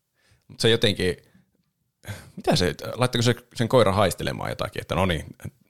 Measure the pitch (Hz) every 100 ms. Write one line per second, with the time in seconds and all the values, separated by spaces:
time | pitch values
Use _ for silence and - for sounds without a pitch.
0 | _ _ _ _ - - 113 113 110 95
1 | 92 - _ _ _ _ _ _ _ _
2 | - 98 - - - - 92 - - -
3 | 123 120 117 113 - - 113 131 98 95
4 | 95 - 78 57 50 - - - - 80
5 | 92 80 - - - -